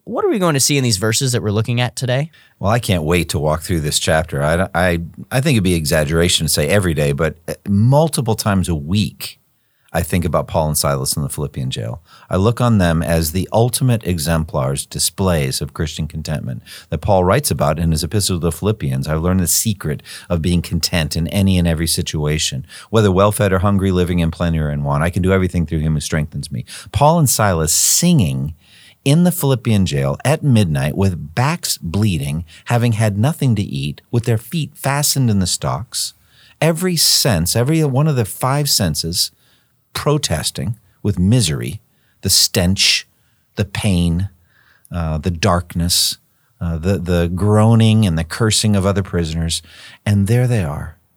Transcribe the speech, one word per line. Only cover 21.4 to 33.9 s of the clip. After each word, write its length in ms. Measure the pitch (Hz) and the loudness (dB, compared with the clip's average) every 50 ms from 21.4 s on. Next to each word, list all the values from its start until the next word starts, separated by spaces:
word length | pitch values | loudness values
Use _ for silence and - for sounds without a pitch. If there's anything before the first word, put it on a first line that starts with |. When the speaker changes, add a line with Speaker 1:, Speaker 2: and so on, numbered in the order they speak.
| 95 98 92 | 2 2 2
Speaker 2:
and 80 | 90 85 | 2 2
every 220 | 85 82 78 82 | 2 0 0 0
situation, 800 | 78 - - 78 - - 80 73 76 78 78 - - - 131 - - - - - - | -2 -2 -2 -4 -4 -4 -2 -2 -2 -2 -2 -2 -4 -4 -6 -10 -12 -16 -20 -8 0
whether 240 | - 113 - 98 90 | 2 4 4 4 6
well-fed 400 | 92 101 104 104 - 104 98 92 | 6 4 4 4 2 2 2 2
or 60 | 92 | 2
hungry, 320 | 98 104 101 95 95 98 | 2 2 2 2 2 2
living 280 | 92 90 87 85 90 87 | 2 2 2 2 0 0
in 100 | 85 82 | 0 0
plenty 300 | 80 - 90 85 82 80 | -2 -2 -2 0 0 0
or 100 | 78 73 | 0 -2
in 140 | 73 71 71 | -2 -2 -2
want. 200 | 71 71 71 80 | 0 0 0 0
I 60 | 87 | 0
can 140 | - 92 87 | 0 0 2
do 80 | 92 | 2
everything 340 | 95 95 92 87 - 87 82 | 2 2 2 0 0 -2 -2
through 140 | 76 82 78 | -2 -2 -2
him 140 | 78 78 78 | 0 0 0
who 80 | 73 | -2
strengthens 500 | - - - 78 73 - - 71 69 - | -2 -2 -2 -2 -2 -4 -6 -10 -10 -8
me. 140 | 67 60 - - - - - - | -10 -10 -10 -12 -16 -18 -14 -8
Paul 260 | - - 143 151 165 | 0 2 4 4 4
and 120 | 170 151 117 | 4 2 2
Silas 420 | - - 110 101 90 82 78 78 | 2 2 2 2 2 2 0 0
singing 840 | - - - - - - 170 175 175 135 92 71 65 65 67 80 - - _ _ - - - - - _ _ | 0 0 0 0 2 2 4 4 4 4 4 2 0 -2 -4 -6 -8 -12 _ _ -20 -20 -20 -20 -20 _ _
in 180 | 139 143 170 180 | 2 4 4 4
the 80 | 180 | 4
Philippian 540 | 175 - - 139 131 110 - 117 110 101 92 | 2 0 0 0 0 0 2 2 2 2 2
jail 320 | 78 71 69 69 69 69 - - | 2 0 0 0 -2 -2 -2 0
at 180 | 127 156 156 - | 0 0 2 2
midnight 540 | 143 120 107 95 82 73 67 67 76 - | 4 4 4 4 2 0 0 -2 -2 0
with 360 | - 98 98 87 73 73 71 80 | 0 0 0 0 -2 -8 -6 -2
backs 440 | 117 127 143 170 175 - - - | 0 0 0 -2 -2 -4 -6 -6
bleeding, 640 | - - 85 80 101 110 107 87 80 71 71 73 82 85 - - - - | -6 -6 -4 -2 0 0 0 0 0 -2 -4 -4 -6 -6 -10 -14 -14 -4
having 260 | - 123 117 120 120 | -2 0 2 2 2
had 260 | 110 104 117 110 98 | 2 2 2 2 2
nothing 380 | 101 113 147 165 - 143 131 110 | 2 2 0 0 2 2 2 2
to 80 | 101 95 | 0 0
eat, 380 | - - 69 69 73 | -4 -4 -6 -6 -6